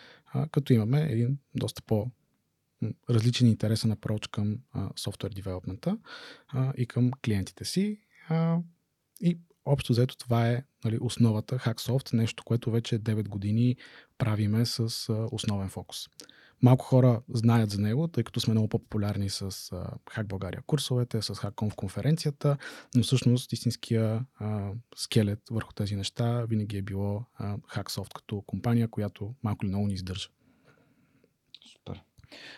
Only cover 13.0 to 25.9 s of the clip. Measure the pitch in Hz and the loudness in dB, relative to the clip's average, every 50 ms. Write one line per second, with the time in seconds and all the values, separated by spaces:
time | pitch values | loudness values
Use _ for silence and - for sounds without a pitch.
13 | 107 117 107 110 104 101 101 101 98 104 107 113 120 123 127 - - - - - | 0 0 0 0 0 -2 -4 -4 -2 0 2 4 4 2 2 0 -6 -18 -20 -20
14 | - _ _ - - 107 107 104 107 104 107 113 120 120 - - 113 113 - - | -20 _ _ -4 -2 0 0 2 2 2 2 2 2 2 0 -2 -2 -2 -4 -4
15 | - - 110 110 113 110 113 107 - - 101 98 98 92 - 92 - - - - | -4 -2 -2 -2 -2 -4 -4 -4 -2 -2 -2 -2 -2 -6 -8 -10 -12 -12 -12 -14
16 | - - _ - - - - - - - _ _ 127 123 131 127 - - 135 127 | -14 -14 _ -20 -20 -20 -20 -20 -20 -20 _ _ 6 8 8 6 4 4 4 6
17 | 127 127 117 113 - - - 113 110 117 117 117 110 104 101 101 104 107 113 143 | 6 6 4 2 -2 -4 -2 2 4 4 6 4 4 2 0 0 0 0 0 0
18 | 170 170 - 120 113 - - 117 - 117 110 110 107 104 - 107 - - - 107 | -2 -2 -2 -2 -2 -2 -2 -4 0 2 2 2 2 2 0 -4 -4 -4 -4 -2
19 | 101 104 101 98 101 95 - - 98 95 92 - - - 95 90 92 95 - - | -2 0 0 -2 -2 -4 -4 -6 -6 -8 -8 -10 -12 -10 -10 -8 -8 -8 -10 -12
20 | _ - - 113 104 101 98 95 98 90 - - - - 156 139 - - 127 123 | _ -10 -6 -6 -4 -4 -4 -6 -6 -6 -8 -8 -4 -2 -2 -2 0 0 0 0
21 | 120 - - 110 - - 101 - - 101 - - 110 104 - - 104 98 - - | 0 0 -2 -4 -4 -4 -6 -6 -6 -6 -4 -4 -4 -4 -4 -4 -6 -6 -4 -2
22 | - 143 160 156 - 151 139 - - 147 143 135 - - - - - _ - 123 | 0 2 2 2 0 -2 -4 0 0 0 0 0 -4 -10 -16 -18 -6 _ 2 2
23 | 107 - 131 123 - 120 123 123 - - - 117 - 120 - - - - 117 113 | 4 4 4 4 4 4 4 2 2 -2 -6 -4 -2 -2 -4 -4 -2 -2 0 2
24 | 110 107 110 113 131 - _ - 104 107 107 104 98 101 101 117 - _ - - | 2 0 0 -2 -4 -8 _ -8 -6 -4 -4 -4 -4 -6 -6 -10 -12 _ -14 -12
25 | - - - 113 107 98 104 110 _ - 113 107 - - - - 104 98 | -4 0 2 4 4 4 0 -4 _ -6 -4 -4 -4 -4 -4 -4 -4 -2